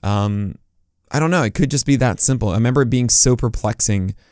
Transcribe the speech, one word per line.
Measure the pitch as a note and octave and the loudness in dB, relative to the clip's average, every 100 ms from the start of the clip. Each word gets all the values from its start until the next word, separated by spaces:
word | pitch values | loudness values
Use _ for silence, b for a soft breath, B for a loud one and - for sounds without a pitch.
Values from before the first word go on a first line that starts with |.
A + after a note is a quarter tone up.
Um, | G2 G2+ G#2 G2+ G2+ - _ _ _ _ _ | -2 -2 0 -2 -6 -10 _ _ _ _ _
I | C#3+ | -2
don't | D#3+ | 0
know. | F3+ | 2
It | A#2+ | 0
could | - E3+ | 0 -2
just | C#3+ - | -2 0
be | C3+ | 2
that | B2 F#2 | 2 0
simple. | - C3 A2 | 0 0 0
I | |
remember | F#2 A#2 B2+ | 0 2 2
it | B2+ | 2
being | B2+ B2 | 2 2
so | - - B2 | 2 4 2
perplexing | A#2+ - G#2+ - - G2+ F#2 G#2 _ | 0 -4 -6 -4 -2 -2 -2 -6 _